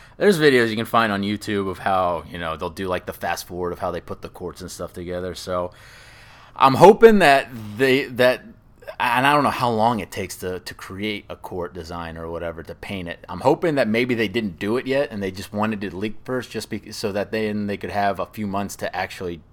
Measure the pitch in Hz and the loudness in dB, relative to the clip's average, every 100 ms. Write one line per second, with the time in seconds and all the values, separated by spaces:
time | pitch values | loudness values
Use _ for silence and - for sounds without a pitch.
0 | - - 202 165 151 127 113 110 113 117 | -18 0 2 4 6 6 4 0 0 2
1 | 113 98 101 101 - 101 95 87 101 95 | 2 0 -2 -4 -2 -2 -4 -4 0 0
2 | 90 82 78 87 82 80 90 80 92 90 | 0 -2 -6 -8 -6 -6 -8 -6 -4 -4
3 | - - 87 85 - 90 87 85 90 85 | -6 -8 -6 -6 -8 -6 -6 -4 -6 -6
4 | - - 85 - 87 80 90 - 85 92 | -10 -12 -14 -12 -12 -12 -14 -12 -12 -10
5 | 87 90 90 82 92 90 90 - - - | -10 -8 -8 -10 -6 -6 -6 -10 -20 -20
6 | - - - - - - 135 117 185 220 | -20 -20 -20 -20 -14 2 4 10 10 10
7 | 226 208 147 139 123 120 107 104 131 135 | 8 10 8 6 2 -8 -10 0 2 2
8 | 120 123 127 120 - - - - - - | 2 2 2 2 -6 -20 -20 -20 -14 -4
9 | 123 123 139 147 120 - 123 107 117 110 | 0 2 4 4 2 2 0 4 2 2
10 | 85 - 95 - 92 90 - - - 95 | -4 -8 -8 -8 -8 -8 -10 -14 -12 -6
11 | 107 104 - 87 - 90 87 90 80 87 | -4 -6 -8 -14 -10 -8 -8 -8 -10 -8
12 | 82 82 82 85 85 82 76 - - 98 | -8 -8 -8 -6 -8 -8 -12 -14 -10 -8
13 | 85 - - 92 131 160 170 139 110 113 | -8 -10 -12 -2 0 2 2 0 2 2
14 | 127 117 104 113 104 78 101 123 127 135 | 2 0 0 0 -4 -2 -2 -2 0 -2
15 | 143 104 95 95 92 104 107 104 101 90 | -2 -4 -6 -6 -6 -2 -2 -2 -6 -6
16 | 107 - - 127 113 110 - 107 - - | -6 -6 -6 -6 -6 -10 -8 -10 -10 -6
17 | 104 101 95 110 107 104 101 98 90 101 | -4 -2 -2 -2 -2 -2 -4 -6 -4 0
18 | 101 92 85 - 101 98 95 - 101 90 | 0 0 -6 -6 -4 -4 -4 -6 -6 -4
19 | 95 - 90 85 - | -6 -6 -10 -10 -14